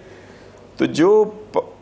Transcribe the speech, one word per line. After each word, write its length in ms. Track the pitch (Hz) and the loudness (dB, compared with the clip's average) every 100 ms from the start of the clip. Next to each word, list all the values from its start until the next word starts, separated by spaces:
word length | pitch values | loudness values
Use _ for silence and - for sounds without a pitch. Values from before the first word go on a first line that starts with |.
| - - - - - - - - | -20 -20 -20 -20 -20 -20 -20 -6
तो 60 | 160 | -4
जो 400 | 131 180 214 214 | 0 2 2 0
प-, 480 | - - - - - | -6 -8 -6 -6 -10